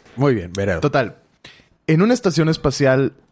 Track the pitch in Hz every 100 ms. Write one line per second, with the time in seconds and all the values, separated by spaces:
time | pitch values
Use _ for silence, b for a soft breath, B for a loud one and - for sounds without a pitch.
0 | - - 139 113 87 95 98 85 147 147
1 | 107 - _ _ - B B _ - 160
2 | 214 247 190 160 156 160 147 - 135 131
3 | 135 - _